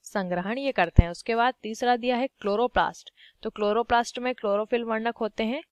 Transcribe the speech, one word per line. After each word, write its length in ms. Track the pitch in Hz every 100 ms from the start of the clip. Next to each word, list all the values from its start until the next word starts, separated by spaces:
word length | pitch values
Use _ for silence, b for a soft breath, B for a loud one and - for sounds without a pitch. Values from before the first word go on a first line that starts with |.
संग्रहण 560 | - 214 180 175 185 240
ये 140 | 277
करते 320 | 247 170 -
हैं। 60 | 170
उसके 260 | 175 - 226
बाद 180 | 240 -
तीसरा 320 | 214 226 247 247
दिया 200 | 240 240
है 120 | 262
क्लोरोप्लास्ट, 840 | _ 202 202 247 - 160 175 - b b b
तो 60 | 220
क्लोरोप्लास्ट 720 | - 208 214 233 240 240 -
में 160 | 247 247
क्लोरोफिल 480 | 208 202 214 240
वर्णक 340 | 226 220 226 233
होते 260 | 220 -
हैं 200 | 220 277 -